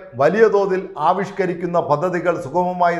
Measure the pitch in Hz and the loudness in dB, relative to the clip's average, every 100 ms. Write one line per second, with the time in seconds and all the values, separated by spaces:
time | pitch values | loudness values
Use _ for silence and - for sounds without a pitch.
0 | - 120 151 202 220 202 190 185 - - | -8 0 2 4 4 4 2 -2 -4 -2
1 | 156 185 190 - 180 170 180 170 143 147 | 0 0 -2 -4 -4 -4 -2 -2 0 0
2 | 180 175 175 170 151 170 180 180 175 | 0 0 -2 -2 -4 -2 -2 0 0